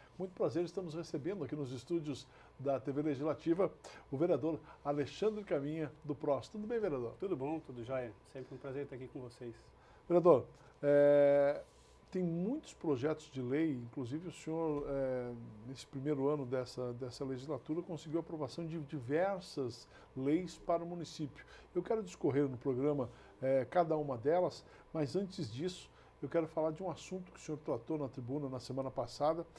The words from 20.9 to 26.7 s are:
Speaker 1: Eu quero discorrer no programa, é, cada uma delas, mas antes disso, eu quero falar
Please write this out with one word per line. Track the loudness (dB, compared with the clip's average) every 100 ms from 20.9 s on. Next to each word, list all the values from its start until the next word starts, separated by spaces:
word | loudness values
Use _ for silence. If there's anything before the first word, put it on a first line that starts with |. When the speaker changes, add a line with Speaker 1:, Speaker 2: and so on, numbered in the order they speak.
| -8 -8 -6 -8 -8 -20 -20 -8
Speaker 1:
Eu | -4
quero | 0 0
discorrer | -2 -2 2 4 2
no | 0
programa, | -2 2 2 2 -2 -6 -20 -4
é, | 2 2
cada | 4 4 4 2
uma | 0 0
delas, | 4 4 4 0 -12 -20 -8
mas | -2 0 0
antes | -2 -4 -6
disso, | -4 -4 -6 -12 -20 -20 -10
eu | -2
quero | 0 0
falar | 0 0